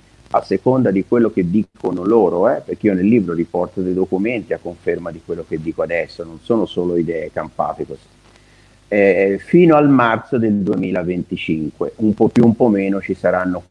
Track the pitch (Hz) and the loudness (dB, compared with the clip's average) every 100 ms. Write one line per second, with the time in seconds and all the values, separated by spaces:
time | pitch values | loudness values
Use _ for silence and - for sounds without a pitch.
0 | _ _ - - - 95 127 131 113 95 | _ _ -6 -4 -2 -2 0 2 2 0
1 | - 120 110 - 87 101 101 _ 95 90 | 0 2 2 0 0 0 -2 _ -6 -4
2 | 92 117 95 87 110 151 - 90 107 92 | 2 4 4 2 0 -2 -6 -2 0 2
3 | 98 120 85 82 82 87 87 - 92 92 | 2 2 0 -4 -4 -4 -6 -4 -4 -2
4 | 92 95 107 120 85 82 87 85 - 82 | -2 -2 -2 -4 -6 -8 -10 -10 -6 -6
5 | 85 80 - 85 80 82 80 80 80 85 | -6 -12 -10 -10 -8 -8 -6 -6 -4 -4
6 | 78 - 82 80 - 117 90 - 87 85 | -6 -10 -14 -12 -4 -2 -2 -4 -2 -2
7 | 82 82 78 - 80 - 76 76 71 69 | -2 -4 -8 -8 -10 -6 -6 -6 -10 -14
8 | _ _ _ _ _ _ _ _ - 104 | _ _ _ _ _ _ _ _ -4 2
9 | 98 90 98 98 - 170 175 151 147 135 | 4 4 2 0 2 4 6 6 6 4
10 | 117 113 - 127 110 104 95 - 92 95 | 2 0 -2 -2 0 0 0 -2 -2 -4
11 | 87 90 - 90 - 80 76 - 76 - | -4 -4 -6 -8 -4 -4 -4 -6 -8 -2
12 | 110 104 107 - 120 110 123 101 98 98 | -2 2 2 4 4 4 2 2 0 -4
13 | - 95 92 90 92 90 - | -4 -2 0 0 -2 -6 -8